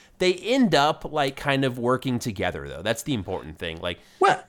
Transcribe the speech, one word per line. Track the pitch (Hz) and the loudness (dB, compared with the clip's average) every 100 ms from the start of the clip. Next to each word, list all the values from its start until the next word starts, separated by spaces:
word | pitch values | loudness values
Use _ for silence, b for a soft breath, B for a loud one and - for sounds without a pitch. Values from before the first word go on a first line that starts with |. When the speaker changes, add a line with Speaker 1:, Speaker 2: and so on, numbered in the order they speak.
| b - | b 0
Speaker 1:
They | 180 | 0
end | 185 202 269 233 | 2 2 4 4
up, | 151 147 156 - | 6 4 0 -4
like, | 151 139 139 | -2 -2 -2
kind | 143 135 | 0 2
of | 135 123 | 0 0
working | 120 127 135 120 | 0 0 0 -2
together, | - 95 90 82 69 | -2 -2 -2 -4 -8
though. | 69 | -6
That's | 95 117 | -4 -2
the | - | -2
important | 123 92 92 67 76 | -4 -2 -6 -8 -8
thing. | 87 82 | -8 -6
Like, | 90 90 b b | -6 -6 b b
Speaker 2:
Well, | 381 - | 2 2